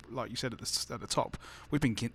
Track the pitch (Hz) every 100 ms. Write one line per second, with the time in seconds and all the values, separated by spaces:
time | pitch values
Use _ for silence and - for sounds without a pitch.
0 | - 127 110 120 131 110 - - - 120
1 | - - - - - - - 147 131 107
2 | 117